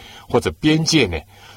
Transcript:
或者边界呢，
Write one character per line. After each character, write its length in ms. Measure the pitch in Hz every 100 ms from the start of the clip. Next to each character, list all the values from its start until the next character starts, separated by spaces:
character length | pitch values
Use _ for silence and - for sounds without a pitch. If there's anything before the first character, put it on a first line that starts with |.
| - - -
或 120 | 123
者 100 | 117
边 320 | - 151 160
界 220 | 156 156 101
呢， 120 | 80 - - -